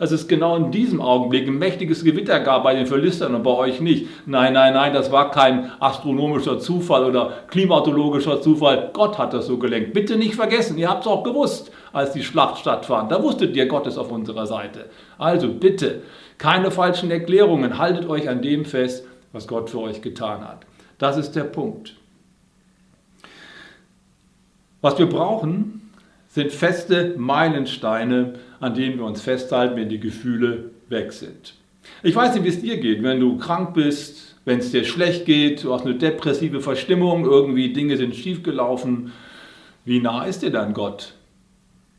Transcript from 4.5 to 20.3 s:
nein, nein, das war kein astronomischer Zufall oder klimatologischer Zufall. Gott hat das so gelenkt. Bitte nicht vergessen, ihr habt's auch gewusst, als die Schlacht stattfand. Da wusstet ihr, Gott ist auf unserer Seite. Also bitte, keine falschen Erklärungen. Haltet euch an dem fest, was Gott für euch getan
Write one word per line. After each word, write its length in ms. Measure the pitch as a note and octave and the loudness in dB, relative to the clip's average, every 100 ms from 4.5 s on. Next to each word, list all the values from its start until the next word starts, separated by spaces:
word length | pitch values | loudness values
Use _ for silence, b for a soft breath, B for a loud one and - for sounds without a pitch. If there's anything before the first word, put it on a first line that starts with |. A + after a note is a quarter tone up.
nein, 200 | C3+ C3 | 6 6
nein, 180 | C3+ C#3+ | 6 2
das 200 | C#3 C3 | 2 2
war 180 | C#3 C#3 | 2 4
kein 400 | D3 C3+ B2+ B2 - | 6 6 4 -2 0
astronomischer 800 | C3+ - D3 C3+ D3 C#3 D3 A#2 | 0 0 -2 0 0 0 -2 -2
Zufall 460 | - F3 E3+ C3+ | -2 -2 2 2
oder 280 | B2+ B2 - B B | 4 2 0 B B
klimatologischer 960 | F#3 F#3+ D#3 D#3 D3 D3 C#3+ D3+ C3+ | 0 4 4 4 2 2 0 0 2
Zufall. 480 | D#3+ D3+ D3 B2+ - | 4 4 4 4 0
Gott 260 | - - - | 0 0 0
hat 160 | B2 | -2
das 120 | B2 A#2+ | -2 -2
so 100 | A#2+ | -2
gelenkt. 360 | A#2+ A2+ G#2 | 0 -2 -2
Bitte 240 | G#3 G3+ A3 | -2 0 0
nicht 180 | A3 | 0
vergessen, 440 | - G#3+ A#3 - D#3 | 0 0 0 0 -2
ihr 120 | F3 | -2
habt's 160 | G3 A3+ | 0 0
auch 160 | G3 | -2
gewusst, 480 | A#3+ B3+ F#3 - - B B | 0 0 0 -2 -12 B B
als 200 | C#3+ C#3 | -4 -4
die 120 | C#3+ | -4
Schlacht 340 | - D#3+ - - | -2 2 0 0
stattfand. 540 | D3 A2+ - A#2 A2 | -2 -2 0 -2 0
Da 100 | F3+ | 0
wusstet 320 | D4+ - F3 | 0 0 0
ihr, 120 | C3+ B2+ | 2 0
Gott 200 | D3 B2 | 0 -2
ist 120 | C#3+ | -6
auf 120 | A2+ | -8
unserer 360 | A#2 G#2+ A2 G#2+ | -8 -8 -6 -6
Seite. 400 | A2 G#2 A2 - B B B | -6 -8 -14 -20 B B B
Also 320 | D#3 F3 B2 | 0 0 0
bitte, 540 | G2+ F#3+ - B2+ - B B B B | 2 2 2 -2 -4 B B B B
keine 340 | D3+ F3+ F#3 | 2 2 2
falschen 380 | F#3 F3+ F3+ F3+ | 2 2 0 -2
Erklärungen. 680 | E3 E3+ F#3 G3+ D#3 B2 A2 | -2 2 6 6 4 0 0
Haltet 300 | E3+ F3+ E3+ | 0 0 -2
euch 200 | D3+ D3 | -4 -2
an 140 | B2 | -2
dem 220 | C#3 D3 | 0 -2
fest, 420 | D3 C3 B2+ B2+ B B B | 0 -2 -2 -4 B B B
was 140 | A2 G#2+ | -16 -8
Gott 240 | A2+ - | -6 -6
für 80 | A#2+ | -6
euch 240 | A2+ G#2+ | -8 -8
getan 380 | A#2+ - A2 | -10 -8 -8